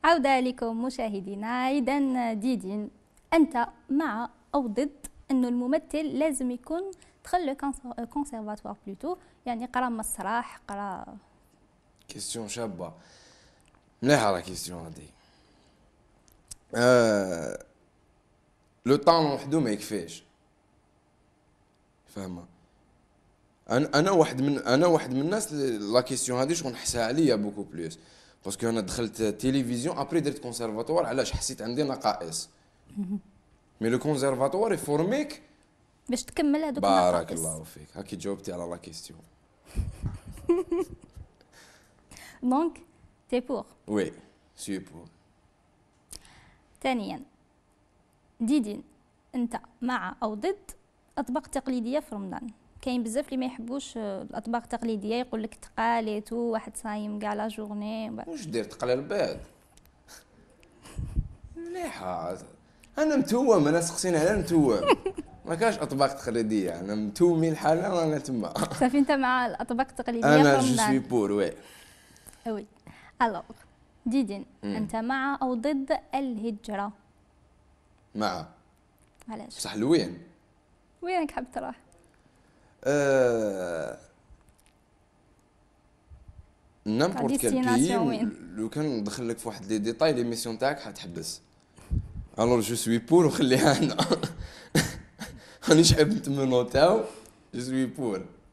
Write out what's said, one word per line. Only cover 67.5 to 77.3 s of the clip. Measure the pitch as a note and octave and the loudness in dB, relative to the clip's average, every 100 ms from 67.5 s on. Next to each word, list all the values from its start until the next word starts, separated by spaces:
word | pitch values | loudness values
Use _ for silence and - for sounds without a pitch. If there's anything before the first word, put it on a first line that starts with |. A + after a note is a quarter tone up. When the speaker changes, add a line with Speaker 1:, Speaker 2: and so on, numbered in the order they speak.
| D#3 D3+ E3 G3 | 2 2 2 2
Speaker 2:
وأنا | F3+ D#3+ D3+ | 0 0 0
تما. | - B2 F2+ - D#3 - | -2 -4 -2 -2 -4 0
Speaker 1:
صافي، | B3+ C#4+ | 2 4
أنت | C4+ | 4
مع | C#4+ B3+ B3+ B3 | 2 2 2 0
الأطباق | - A#3+ A#3+ C4+ | -4 -4 -2 -2
التقليدية | - B3 A#3 C#3 D3+ | -4 -4 0 6 8
Speaker 2:
أنا | D3+ C3+ | 8 6
Speaker 1:
في | B2+ | 4
Speaker 2:
جو | |
Speaker 1:
رمضان؟ | A#2 A2 | 4 4
Speaker 2:
سوي | C3 | 2
بور، | B2 A#2+ G2+ | 2 0 2
وي. | G2+ F2+ - - - - - - - - - A#3 | 2 0 -2 -18 -20 -20 -20 -20 -20 -20 -12 -8
Speaker 1:
وي. | G#3+ G#3+ _ - - - _ | -8 -10 _ -20 -20 -20 _
ألوغ، | A#3 F#3 - - - _ _ _ - | 0 0 -10 -20 -20 _ _ _ -2
ديدين، | C4 A3 G3 - _ | 0 0 -4 -12 _
Speaker 2:
مم. | G#3 G3+ | -6 -4
Speaker 1:
أنت | G#3 A3+ | -4 -4
مع | A3+ C4 C4+ C#4 | -4 -2 -2 -2
أو | C4 B3 | -2 -2
ضد | C4+ C#4+ C4+ D#4+ - C4 | -2 -2 -2 -4 -2 -4
الهجرة؟ | C#4 A3 A3+ G#3 - G3+ G3+ - _ _ _ | -4 -4 -6 -8 -8 -6 -8 -10 _ _ _